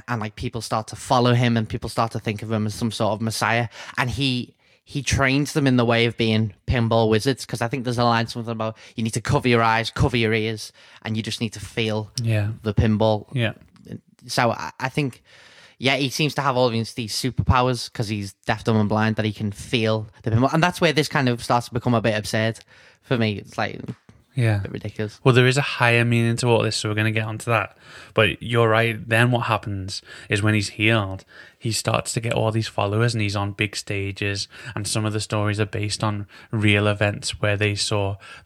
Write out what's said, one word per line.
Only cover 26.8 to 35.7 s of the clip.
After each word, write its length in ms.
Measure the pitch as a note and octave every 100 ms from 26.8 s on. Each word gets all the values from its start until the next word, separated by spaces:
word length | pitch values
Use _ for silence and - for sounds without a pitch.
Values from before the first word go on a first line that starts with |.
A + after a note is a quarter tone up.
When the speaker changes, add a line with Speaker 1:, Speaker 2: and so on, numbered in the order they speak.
| G#2+
Speaker 2:
we're 60 | G#2+
gonna 160 | A2
get 140 | A2 A2
onto 260 | A2 -
that. 260 | A2+ G2 - - - -
But 280 | - G#2+ -
you're 280 | A2 A#2 A2+
right. 280 | A2 A2+ A2 A2+
Then 220 | A2+ B2
what 160 | B2 A#2
happens 540 | G#2+ - G2+ F#2+ - - - -
is 120 | G#2
when 120 | G#2+
he's 160 | G#2+ F#2+
healed, 560 | - G#2+ A2+ G2 F#2+ - - - _
he 140 | A#2+
starts 400 | A2 - A2+ -
to 80 | -
get 100 | A2+
all 160 | A#2+ A2
these 200 | A2 A2
followers, 440 | - G2+ G#2 A#2+
and 80 | A2+
he's 140 | G#2 G2+
on 160 | G2+
big 240 | G2 G#2+ -
stages. 720 | - G2+ G2 G2 G2+ G2+ - - -
And 140 | G#2+ G2+
some 160 | A2+ G#2+
of 60 |
the 80 | G#2+
stories 400 | G#2 G#2+ G#2 G#2
are 60 |
based 360 | G#2+